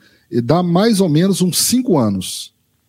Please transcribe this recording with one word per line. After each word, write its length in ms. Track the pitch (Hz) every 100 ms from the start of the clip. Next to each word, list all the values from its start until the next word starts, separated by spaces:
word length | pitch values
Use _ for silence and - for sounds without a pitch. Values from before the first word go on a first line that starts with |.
| _ _ -
E 100 | 120
dá 220 | 120 170
mais 380 | 175 170 226 190
ou 60 | 185
menos 340 | 151 190 185
uns 160 | 180 -
cinco 400 | - 254 254 156
anos 560 | 107 95 - - - _ _ _